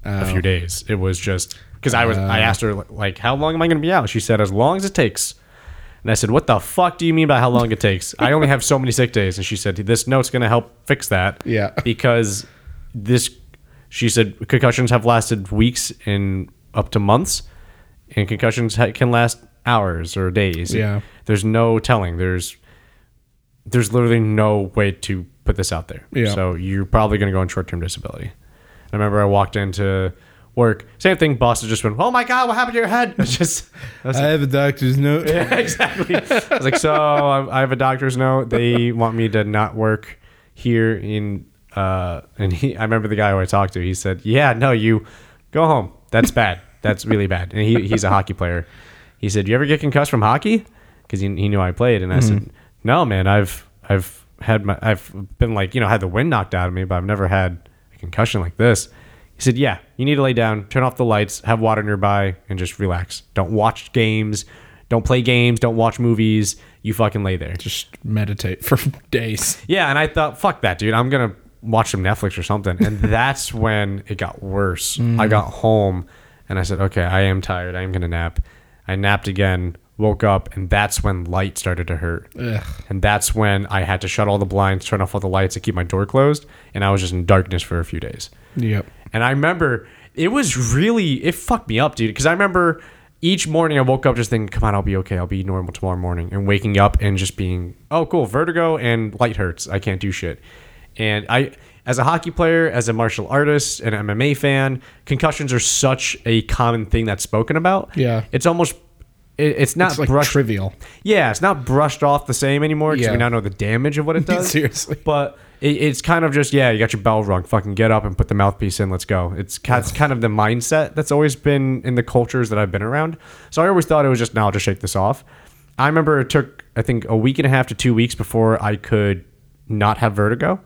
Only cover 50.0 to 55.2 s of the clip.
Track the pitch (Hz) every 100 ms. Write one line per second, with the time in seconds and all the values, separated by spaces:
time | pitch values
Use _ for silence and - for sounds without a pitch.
50 | 143 123 107 139 208 220 - _ - _
51 | _ 95 98 92 101 101 90 87 123 110
52 | 92 92 113 101 - - _ _ 107 147
53 | 147 95 92 104 95 - - _ - 98
54 | 90 - _ _ - 110 101 98 113 101
55 | - 95